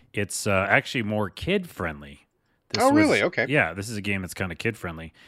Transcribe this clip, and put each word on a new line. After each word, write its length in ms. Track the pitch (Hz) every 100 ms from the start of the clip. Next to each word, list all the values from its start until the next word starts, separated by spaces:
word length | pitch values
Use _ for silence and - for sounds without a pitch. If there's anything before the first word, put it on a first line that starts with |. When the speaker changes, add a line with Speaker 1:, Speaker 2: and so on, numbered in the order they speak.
| _
Speaker 1:
It's, 340 | - 101 - 107
uh, 200 | 95 98
actually 320 | 120 - 131
more 260 | 107 107 101
kid-friendly. 1000 | - - 202 175 - 87 73 71 71 _ _ _ _ _
This 140 | -
Speaker 2:
Oh, 60 | 262
Speaker 1:
was 60 | 285
Speaker 2:
really? 180 | 302 131
Okay. 220 | 127 - 113
Speaker 1:
Yeah, 260 | 143 90
this 140 | 87 104
is 80 | 107
a 40 |
game 200 | 98 98
that's 100 | 90
kinda 220 | - 92
kid-friendly, 580 | 80 117 104 90 80 80 -